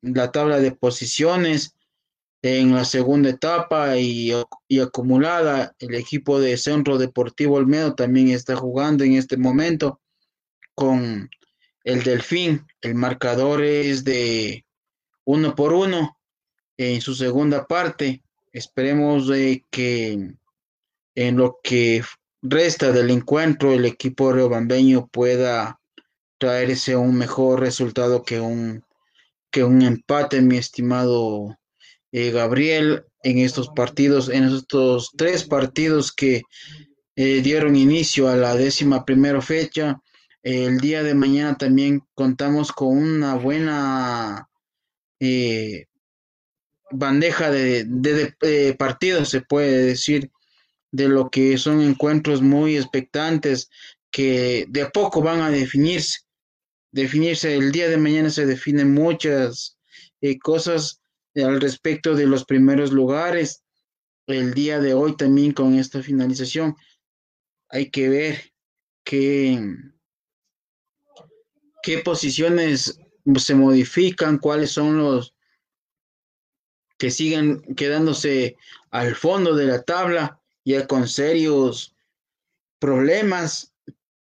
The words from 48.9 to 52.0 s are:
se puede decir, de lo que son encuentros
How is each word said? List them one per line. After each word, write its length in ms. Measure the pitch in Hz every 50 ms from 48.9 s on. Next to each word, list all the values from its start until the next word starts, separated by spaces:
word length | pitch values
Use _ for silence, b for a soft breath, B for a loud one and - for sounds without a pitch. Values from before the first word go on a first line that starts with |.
| 127 - - 185 185 170 147 139
se 120 | - 135
puede 420 | 131 _ 143 147 147 143 135 131 127
decir, 460 | 127 127 123 - - 147 147 139 131 _ _ _ _ _ _ _ _ _ _ _ _
de 180 | - 131 139 139
lo 220 | 135 135 131 131
que 260 | - 135 131 135 135
son 240 | 127 127 156 151 151
encuentros 640 | 151 147 139 127